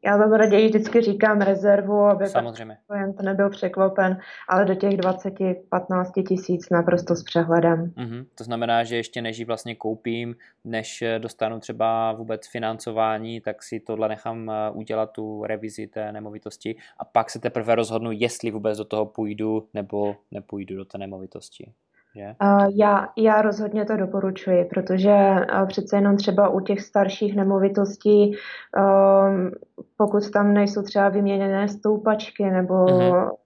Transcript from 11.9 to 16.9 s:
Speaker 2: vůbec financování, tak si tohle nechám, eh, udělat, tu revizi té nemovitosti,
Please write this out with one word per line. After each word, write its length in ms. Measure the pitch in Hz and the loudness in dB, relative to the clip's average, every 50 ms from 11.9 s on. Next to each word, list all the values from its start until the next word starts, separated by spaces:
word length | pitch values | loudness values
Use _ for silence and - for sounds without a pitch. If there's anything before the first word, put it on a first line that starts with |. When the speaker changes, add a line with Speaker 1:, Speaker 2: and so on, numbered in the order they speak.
| 113 113 113 113 110 | 0 0 -2 -4 -4
Speaker 2:
vůbec 360 | 110 113 110 113 107 - - | -6 -8 -10 -10 -10 -10 -12
financování, 920 | - 123 113 110 113 110 - - 113 110 110 110 110 107 110 113 117 113 | -12 -8 -6 -6 -8 -8 -10 -8 -4 -2 -2 0 -2 -4 -6 -10 -12 -10
tak 220 | 107 - 107 - - | -10 -10 -12 -10 -12
si 180 | - - 113 | -12 -12 -12
tohle 280 | 110 - 113 107 110 107 | -10 -10 -6 -4 -4 -4
nechám, 420 | 107 107 - 113 113 113 113 110 | -4 -6 -10 -10 -10 -10 -10 -10
eh, 200 | 110 107 107 107 | -8 -6 -6 -6
udělat, 400 | - - 110 110 110 110 110 110 - | -8 -10 -10 -8 -6 -6 -6 -6 -8
tu 320 | - 110 107 107 107 107 | -12 -12 -12 -10 -10 -8
revizi 420 | 107 110 107 107 110 107 - 107 | -8 -8 -8 -8 -12 -12 -12 -16
té 260 | 101 _ 110 107 107 107 | -14 _ -12 -10 -10 -12
nemovitosti, 640 | 107 107 107 104 104 _ 107 - - - 113 113 110 - - | -14 -14 -14 -16 -14 _ -16 -18 -12 -10 -12 -12 -12 -14 -20